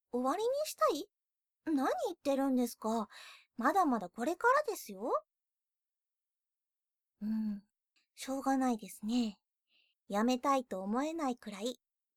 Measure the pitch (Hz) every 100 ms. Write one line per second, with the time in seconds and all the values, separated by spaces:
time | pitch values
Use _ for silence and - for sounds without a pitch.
0 | _ 247 254 349 453 554 605 - 605 285
1 | 381 _ _ _ _ _ - 302 285 659
2 | 523 349 - 269 277 254 240 - 220 226
3 | 214 - - - _ - 233 381 330 233
4 | 180 - 247 359 466 539 605 381 - 190
5 | 233 523 - _ _ _ _ _ _ _
6 | _ _ _ _ _ _ _ _ _ _
7 | _ _ 208 220 214 202 196 _ _ _
8 | _ - - 269 269 269 262 226 190 -
9 | 214 247 226 - _ _ _ _ _ _
10 | - 196 233 254 285 269 254 190 190 226
11 | 294 330 285 247 - 196 226 - _ _
12 | _